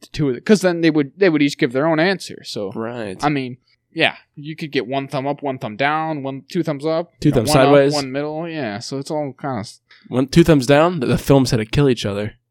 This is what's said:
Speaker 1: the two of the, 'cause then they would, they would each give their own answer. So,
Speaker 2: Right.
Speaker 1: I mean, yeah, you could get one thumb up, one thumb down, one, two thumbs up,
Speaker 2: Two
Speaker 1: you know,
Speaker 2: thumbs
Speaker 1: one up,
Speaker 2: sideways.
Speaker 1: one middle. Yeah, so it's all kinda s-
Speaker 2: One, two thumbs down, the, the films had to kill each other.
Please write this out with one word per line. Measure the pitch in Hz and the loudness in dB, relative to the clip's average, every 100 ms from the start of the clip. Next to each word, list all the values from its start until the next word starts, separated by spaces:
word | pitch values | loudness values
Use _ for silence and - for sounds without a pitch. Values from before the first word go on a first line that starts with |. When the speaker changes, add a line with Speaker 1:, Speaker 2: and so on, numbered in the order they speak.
Speaker 1:
the | - | -12
two | - 143 | -4 -2
of | 123 | 0
the, | |
'cause | - 208 | 2 2
then | 185 170 | 2 2
they | 165 | 2
would, | 151 139 170 | 2 0 2
they | 196 | 2
would | 151 | 4
each | 143 - | 0 0
give | 147 | -2
their | 131 160 | 0 0
own | 156 | 2
answer. | 180 180 - - | 0 0 -6 -16
So, | - - 98 | -12 -8 -8
Speaker 2:
Right. | 113 113 123 104 92 | -6 -8 -8 -10 -4
Speaker 1:
I | 147 | -2
mean, | 143 127 123 _ _ _ | -2 -4 -12 _ _ _
yeah, | 160 127 - _ | 0 0 -2 _
you | - 147 156 | -16 -14 -10
could | 156 | -4
get | 139 110 | -4 -2
one | 135 135 | -4 -4
thumb | 143 139 | -4 -4
up, | 143 | -4
one | 143 131 | -6 -6
thumb | 123 107 | -8 -2
down, | 143 156 160 151 | -2 0 -4 -6
one, | 135 135 - | -8 -10 -8
two | 180 | -4
thumbs | 160 139 | -4 -4
up, | 156 160 170 - | -2 -4 -6 -2
Speaker 2:
Two | 151 | 2
Speaker 1:
you | |
know, | 135 | 2
Speaker 2:
thumbs | 123 | 4
Speaker 1:
one | 147 | 4
up, | 131 | 6
Speaker 2:
sideways. | 143 139 | 6 6
Speaker 1:
one | 147 135 | 2 -4
middle. | 135 151 156 170 | -6 -6 -8 -8
Yeah, | 160 120 104 | -6 -6 -8
so | - 139 | -8 -8
it's | 139 | -6
all | 151 143 - | -6 -6 -8
kinda | 143 120 | -8 -6
s- | 104 - _ _ - | -8 -14 _ _ -6
Speaker 2:
One, | 120 135 | -2 2
two | 165 | 4
thumbs | 170 151 120 | 4 4 4
down, | 143 170 175 | 4 4 0
the, | - | -2
the | 120 | 0
films | - 139 127 | 4 4 4
had | 117 | 0
to | 107 | 0
kill | - 143 | 2 2
each | 120 104 | 2 -2
other. | 101 104 - _ | -4 -6 -10 _